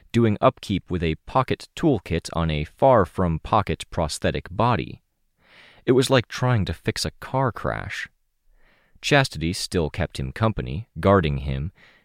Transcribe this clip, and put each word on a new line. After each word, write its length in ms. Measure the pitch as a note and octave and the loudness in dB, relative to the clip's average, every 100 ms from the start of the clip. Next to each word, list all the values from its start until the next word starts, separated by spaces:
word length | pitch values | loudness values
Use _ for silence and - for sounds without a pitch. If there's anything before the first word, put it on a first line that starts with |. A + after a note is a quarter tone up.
| - | -2
doing 260 | A#2 A2+ G#2 | 2 2 4
upkeep 480 | B2+ - - F#2+ - | 0 0 -4 -4 -2
with 140 | F2 | -2
a 140 | E2 D#2 - | -2 -4 -2
pocket 420 | B2+ B2+ G2+ - | -2 0 -4 -8
toolkit 540 | - E3 A2 - E2+ - | -2 0 0 -2 -4 -4
on 140 | D#2+ D#2+ | -2 -2
a 160 | D2+ | -2
far-from-pocket 1200 | D2+ - C3+ A#2+ F2+ - F2 D#2+ - G#2+ F#2 D#2+ - | -4 2 4 6 4 0 0 0 0 0 0 -4 -6
prosthetic 560 | - D#2 - F2 C#2+ - | -4 -4 -2 -4 -4 -8
body. 520 | F#2 A#2+ G2 A#1 - _ _ _ _ _ - - _ | -2 0 0 -4 -12 _ _ _ _ _ -20 -20 _
It 80 | - | 2
was 180 | C3+ B2 | 4 6
like 180 | C3 - | 2 2
trying 360 | - B2+ A#2 E2 | -2 2 2 0
to 80 | |
fix 300 | E2 - - | -4 -4 -4
a 120 | D#2+ - | -6 -6
car 320 | - C3 C3 | -6 -2 -2
crash. 580 | - - G#1+ G1+ - - _ _ _ _ _ _ _ _ _ | -2 -4 -4 -8 -10 -12 _ _ _ _ _ _ _ _ _
Chastity 500 | - C#3+ C3+ - D#2+ | 2 2 2 -2 -4
still 380 | F#2+ - F#2 D2+ | -4 -2 -2 -2
kept 280 | - D2+ - | -4 -6 -4
him 140 | C2 | -8
company, 560 | - A2 - B1 D2+ - - | -2 -2 -2 -6 -8 -10 0
guarding 400 | F#2+ G2 D#2 C#2 | 4 4 4 -2
him, 320 | C2+ C2+ D#2+ _ - _ | -4 -4 -6 _ -20 _